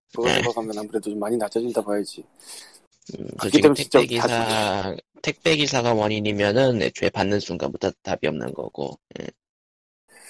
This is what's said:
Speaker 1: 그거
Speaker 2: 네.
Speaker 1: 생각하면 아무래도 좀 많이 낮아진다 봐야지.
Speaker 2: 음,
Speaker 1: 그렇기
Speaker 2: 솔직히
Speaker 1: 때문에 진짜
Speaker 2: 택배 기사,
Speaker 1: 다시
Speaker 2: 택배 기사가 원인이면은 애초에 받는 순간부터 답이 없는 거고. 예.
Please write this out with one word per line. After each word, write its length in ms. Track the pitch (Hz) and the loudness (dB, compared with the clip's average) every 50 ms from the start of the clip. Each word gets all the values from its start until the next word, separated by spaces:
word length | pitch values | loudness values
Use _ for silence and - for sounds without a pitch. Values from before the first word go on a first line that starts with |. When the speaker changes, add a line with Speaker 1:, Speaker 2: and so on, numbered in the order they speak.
| _ _ | _ _
Speaker 1:
그거 140 | - 117 117 87 | -6 -2 0 0
Speaker 2:
네. 60 | - | 2
Speaker 1:
생각하면 440 | - - 120 113 117 110 110 107 104 | 2 0 -2 -2 -4 -6 -6 -6 -8
아무래도 320 | 107 107 - 110 - 107 | -8 -6 -6 -6 -4 -4
좀 80 | 104 107 | -6 -4
많이 180 | 104 107 120 | -2 -2 -2
낮아진다 460 | 117 107 101 - 113 117 120 107 110 | -2 -2 -2 -2 -2 -2 -2 -2 -4
봐야지. 400 | 104 104 101 104 95 - - - - _ _ _ - - - - - - - - _ _ _ _ _ - - - | -2 -2 -2 -2 -4 -6 -10 -16 -18 _ _ _ -20 -20 -20 -20 -20 -20 -20 -20 _ _ _ _ _ -16 -14 -12
Speaker 2:
음, 80 | - - - - | -12 -12 -8 -6
Speaker 1:
그렇기 20 | |
Speaker 2:
솔직히 220 | - 98 - - | -2 2 4 6
Speaker 1:
때문에 200 | - 147 139 - | 8 6 6 4
진짜 160 | 143 - - 131 | 0 4 4 4
Speaker 2:
택배 140 | 120 117 120 | 4 4 2
기사, 120 | 117 - 123 | 0 0 2
Speaker 1:
다시 680 | 117 117 113 110 110 110 107 101 92 101 95 98 87 - - _ _ - | 0 0 0 0 0 0 0 0 0 -2 -2 -4 -6 -8 -12 _ _ -10
Speaker 2:
택배 340 | - 156 - _ - 165 160 | -8 -8 -6 _ 0 0 2
기사가 380 | 147 147 - 139 127 120 120 117 | 2 2 0 0 2 2 4 4
원인이면은 880 | 107 107 107 107 107 104 107 104 101 104 101 104 123 135 131 120 107 | 4 2 2 2 0 0 0 2 2 2 4 4 4 4 4 4 2
애초에 280 | 76 60 - - - 92 | 0 0 -2 0 -2 0
받는 300 | - 110 92 98 104 101 | 0 0 0 2 2 0
순간부터 500 | - - 87 - 69 71 71 - - 98 - _ | -2 -2 -6 -4 -4 -4 -4 -2 -2 -2 -2 _
답이 240 | - 95 90 - - 76 | -6 -6 -4 -2 -2 -2
없는 240 | 78 73 58 64 69 | -2 -2 -6 -8 -8
거고. 440 | 69 60 53 - - 69 67 67 - _ - - - | -10 -12 -10 -8 -8 -8 -8 -8 -12 _ -18 -16 -14
예. 60 | - - - _ _ _ _ _ _ _ _ _ _ _ _ _ _ _ - - - - | -14 -14 -14 _ _ _ _ _ _ _ _ _ _ _ _ _ _ _ -20 -20 -20 -20